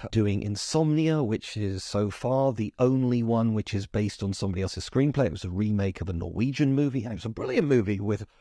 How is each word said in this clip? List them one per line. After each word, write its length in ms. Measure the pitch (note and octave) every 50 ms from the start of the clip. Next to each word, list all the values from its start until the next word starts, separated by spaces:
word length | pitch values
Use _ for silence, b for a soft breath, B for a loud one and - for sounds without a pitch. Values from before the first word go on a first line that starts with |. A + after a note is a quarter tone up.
| - -
doing 320 | - A2+ G#2 G#2 G2 G#2
Insomnia, 800 | A2 G#2 G#2 - - - - D#3 D#3+ D#3 D3+ D#3 D#3 D#3+ D#3+ D#3
which 360 | C#3 G#2 A2 - - - -
is 260 | A2 G#2 G2 F#2+ F#2 -
so 260 | - - G#2 G#2+ G2+
far 440 | F#2+ - - B2 C3 C3+ C3+ C3+ A#2
the 200 | G2+ G#2+ - - -
only 420 | B2+ B2+ C3 C3 B2+ B2 B2 A#2+
one 320 | A#2 A2+ A#2 A2+ A#2 A2+ A2
which 200 | G#2+ G2+ - -
is 120 | G2 F#2+
based 380 | - - G#2+ G#2+ G2+ - - G#2
on 80 | G2
somebody 300 | G2 - G2+ G2 F2+ F#2
else's 280 | F#2+ F2+ - F#2 - -
screenplay. 360 | - C3 C#3 D3 C3+ C#3+ C3
It 80 | F2+ D2+
was 100 | - -
a 60 | F#2
remake 500 | F2 F#2+ G#2+ G#2+ G#2+ G2+ G2+ G2 F#2 -
of 80 | -
a 60 | F#2+ F2+
Norwegian 600 | E2 - F2 E2+ F#2 A2+ C3+ C3+ - D3+ C3+ C3+
movie, 300 | C#3 D3 C#3+ B2 C3+ G#2
and 80 | A#2+
it 60 | A2
was 80 | F2 -
a 40 | A2
brilliant 380 | A2+ - - - - B3+ F3+
movie 320 | C#3+ C3+ B2 G2 G2 G#2 F#2+
with 260 | G2 G#2 G#2 G2+ G#2 b b b